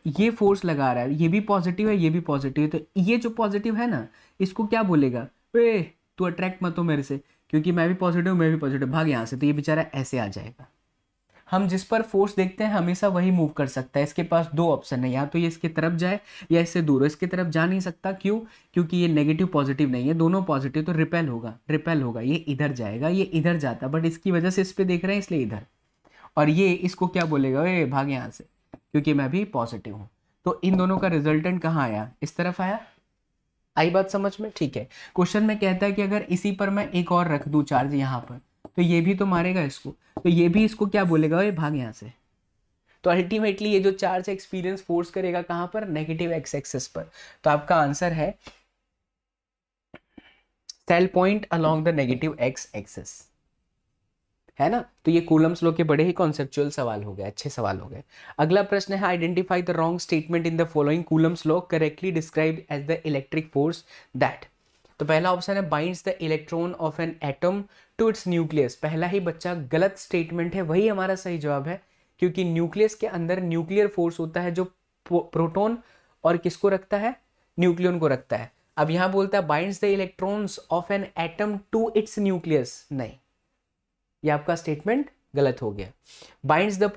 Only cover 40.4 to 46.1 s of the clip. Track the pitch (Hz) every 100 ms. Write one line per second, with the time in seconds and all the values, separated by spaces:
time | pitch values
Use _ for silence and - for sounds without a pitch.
40.4 | 175 196 220 - 208 208 185 160 156 165
41.4 | 208 165 151 147 117 - 113 - _ _
42.4 | _ _ _ _ _ _ 180 175 180 220
43.4 | 214 196 214 196 196 190 190 185 185 190
44.4 | - 185 180 190 - 170 170 190 185 175
45.4 | 175 170 175 214 202 151 156